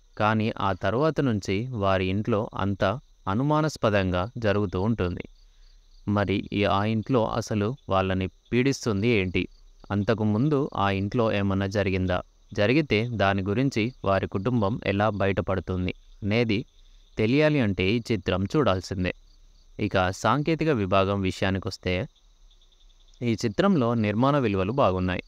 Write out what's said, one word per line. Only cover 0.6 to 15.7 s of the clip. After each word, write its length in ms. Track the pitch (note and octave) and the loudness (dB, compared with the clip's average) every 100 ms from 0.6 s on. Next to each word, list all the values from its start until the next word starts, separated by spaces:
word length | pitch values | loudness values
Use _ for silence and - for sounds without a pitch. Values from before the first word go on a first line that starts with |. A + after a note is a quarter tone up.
ఆ 100 | G2 | -4
తర్వాత 440 | F#2+ G2 A2 D#3 D#3 | -2 -2 0 0 0
నుంచి 360 | C#3 G#2 - G2 B2+ | 0 -2 -2 -4 -4
వారి 320 | A#2+ G2 F#2+ F#2 | -2 0 2 0
ఇంట్లో 340 | G2 G#2+ G#2 A#2+ | 0 0 -2 -2
అంతా 360 | - G2 F#2+ G2 B2 - _ - | -2 -2 0 0 0 -6 _ -4
అనుమానాస్పదంగా 920 | G2+ C#3+ D3+ D#3 - A#2 G2+ F#2 F2+ G2+ B2 | -2 0 0 0 0 2 2 2 0 -2 -2
జరుగుతూ 420 | A2 G2+ G#2 F2+ | 0 2 0 -2
ఉంటుంది. 440 | G#2 A2+ F2+ F2 - - - - - - - - - | -2 0 -2 -4 -10 -18 -20 -20 -20 -20 -20 -10 -2
మరి 300 | G#2 G2 G2 - | 0 2 0 -2
ఈ, 80 | G#2 G2 | 0 0
ఆ 140 | F#2+ | 2
ఇంట్లో 380 | G#2+ A2+ G#2 C3 A2 | 0 -2 0 0 0
అసలు 360 | A#2 - G#2+ G#2 C3+ - | -2 -4 -2 -2 -4 -2
వాళ్ళని 380 | F#2+ F#2+ F#2+ F#2 - | 0 2 0 -4 -8
పీడిస్తుంది 640 | - A#2 C3 C3 A#2+ G2 A#2 | -4 0 0 0 -2 0 2
ఏంటి? 340 | A2+ F#2 F#2 - - - - - | 2 0 -2 -4 -8 -20 -18 -6
అంతకుముందు 680 | G2 G2+ G#2+ G#2+ G#2+ D3 C#3+ D3 - | -2 0 0 0 0 0 0 -2 -2
ఆ 120 | G2 | -2
ఇంట్లో 340 | G2 G2+ B2 A2+ | 0 -2 0 0
ఏమన్నా 340 | G#2 G2 F#2+ G2 | 0 0 0 0
జరిగిందా? 520 | G#2 G2 F#2 F#2 F2+ - _ - | 0 0 0 0 -2 -6 _ -10
జరిగితే 460 | - G#2 C#3+ D3+ G#2+ A#2+ | 0 2 2 2 0 0
దాని 300 | A2 G2 G2 | 0 0 0
గురించి 400 | F#2+ G2+ C#3 A#2+ A2 - | 0 0 0 0 -2 -2
వారి 220 | G2 G2 A2 | 0 0 0
కుటుంబం 480 | G2+ G#2+ A#2+ G2 F#2+ - | -4 -2 0 0 -2 -2
ఎలా 200 | G2 G#2+ | 0 0
బయటపడుతుంది 800 | G2+ G2 G2 G2 F#2+ - | 0 0 0 -2 -4 -4